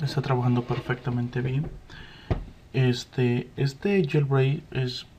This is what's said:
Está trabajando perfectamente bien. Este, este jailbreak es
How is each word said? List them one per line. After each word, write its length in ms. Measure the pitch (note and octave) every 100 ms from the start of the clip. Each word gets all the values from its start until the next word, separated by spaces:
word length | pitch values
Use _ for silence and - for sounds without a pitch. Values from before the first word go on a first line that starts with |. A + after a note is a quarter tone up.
Está 220 | C#3+ C3+
trabajando 400 | C3 B2+ B2 B2
perfectamente 760 | A#2+ B2+ - B2+ B2+ A#2+ A#2+ B2+
bien. 260 | C3 C#3 E3 - - - - - - - - - -
Este, 800 | C3 B2+ B2 - - B2 B2 - -
este 500 | C#3 - G3+ G3 D3
jailbreak 560 | D3+ C#3 C3+ C3+ D3+ -
es 360 | C3 B2 - -